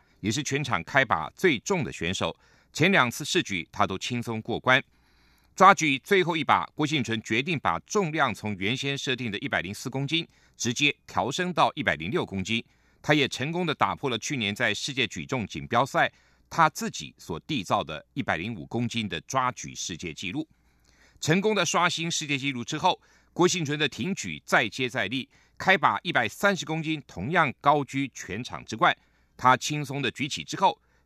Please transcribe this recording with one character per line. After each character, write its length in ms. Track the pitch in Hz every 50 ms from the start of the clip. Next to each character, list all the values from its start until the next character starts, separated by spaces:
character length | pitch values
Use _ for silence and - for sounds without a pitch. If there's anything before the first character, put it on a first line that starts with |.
| _ _ _ _
也 120 | 90 107
是 100 | 107 147
全 220 | 143 - 135 143 139
场 180 | 120 107 85
开 220 | 85 - - 135 135
靶 260 | - 92 80 76 64 -
最 220 | - - 180 135 95
重 260 | - - 202 175 113
的 80 | 69
选 200 | - - - 87
手。 220 | - - 92 82 - _ _ _ _ _ _ _
前 180 | - - 156 190
两 200 | 196 160 127 120
次 120 | - -
试 200 | 147 - - -
举 260 | - - 98 85 - -
她 160 | - - 101
都 120 | 92 95 92
轻 240 | - - 123 120
松 180 | 110 120 113 110
过 180 | - - 110 -
关。 240 | - 127 127 135 - _ _ _ _ _ _ _ _ _ _ _ _ _ _
抓 200 | - 185 190 196
举 240 | - 165 147 135 127
最 260 | - - 202 185 165
后 100 | 165 165
一 80 | 165
把， 220 | 139 - 107 92 80 - _
郭 120 | - 156
婞 180 | 135 156 143 110
淳 160 | - 113 110
决 220 | - - 110 117
定 160 | 143 185 170 127
把 200 | - 92 82 -
重 300 | - - - 208 190 151
量 240 | 151 160 139 123 98
从 220 | - - 107 104
原 180 | 90 95 104 131
先 220 | - 139 139 139
设 180 | 131 - 139 127
定 160 | 123 127 113
的 80 | 95 -
一 80 | 139 135
百 120 | 107 85
零 140 | 82 92 104
四 160 | - - 135
公 180 | 113 135 143 139
斤 180 | 160 165 - - _ _ _ _ _
直 160 | - - 123
接 240 | 120 - 147 143 - _ _
调 240 | - - - 95 123
升 220 | 143 - 180 180
到 180 | 165 165 143 113 -
一 80 | 151
百 120 | 110 98 78
零 140 | 73 80 95
六 140 | 151 170 -
公 180 | - - 95
斤。 220 | 92 - 113 117 - _ _ _ _ _ _ _
她 100 | - -
也 160 | 151 151 131 110
成 240 | - - 127 156
功 140 | 165 175 185
地 80 | 160 131
打 200 | - 113 98 90
破 140 | - - 135
了 80 | 117 104
去 200 | - - 151 123
年 160 | 104 101 104
在 180 | - 123 107
世 220 | 104 - - 151 131
界 120 | 135 117
举 200 | - - 90 73
重 200 | - 147 127 98
锦 200 | - - 78 71
标 180 | - 117 117 135
赛 260 | - - 165 139 - - _ _ _ _ _ _ _
她 180 | - 170 160 156
自 200 | - - 226 196
己 240 | - - - 65 - -
所 200 | - - 85 76
缔 200 | - - 160 120
造 220 | 85 - 117 101 80
的 180 | 71 78 76 - _ _
一 80 | 135
百 160 | 110 - 92 80
零 160 | 90 120 117
五 100 | 87 69
公 240 | - - 117 123 113
斤 180 | - 117 107
的 140 | 92 87 78
抓 320 | - - - 135 127 123
举 220 | - - - 69 62
世 200 | - - - 85
界 200 | 76 90 82 73
纪 180 | - 98 90
录。 160 | 104 151 156 - _ _ _ _ _ _ _ _ _ _ _ _ _ _
成 220 | - 147 165 196
功 120 | 190 220 214
地 120 | 196 170
刷 240 | - - 175 175 170
新 200 | - 160 165 170
世 160 | - - 160
界 120 | 143 143 127
纪 140 | 135 143
录 120 | 131 120 113
之 140 | - 156 147
后， 200 | 135 143 - - _ _ _ _ _ _ -
郭 120 | - 170
婞 160 | 180 - 180
淳 160 | 156 131 147 151
的 80 | 156
挺 280 | 139 - - 123 185 202
举 280 | - - 90 76 71 -
再 200 | - 180 156 123
接 220 | 101 - - 131 120
再 180 | - 123 101 95
厉， 200 | 123 131 - - _ _ _ _ _
开 200 | - - 185 190
把 220 | 156 143 120 104 - -
一 80 | 175
百 160 | 143 131 117 104
三 260 | - - - 202 196
十 100 | - 143
公 160 | - 160 160
斤 220 | 147 156 160 147 - -
同 240 | - - 92 -
样 200 | 170 175 156 131 - -
高 240 | - 143 151 147 135
居 240 | - - 139 139 127 -
全 280 | - - - 90 110
场 220 | 82 - 82 69 -
之 120 | - 110
冠。 200 | 110 139 147 - - _ _ _ _ _ _ _
她 200 | - - 127 127
轻 280 | 123 - - 151 151 143
松 160 | 117 139 143
地 80 | 135 107
举 160 | - - 135 151
起 160 | - - 71
之 120 | - -
后， 240 | - 196 180 - - _ _ _ _ _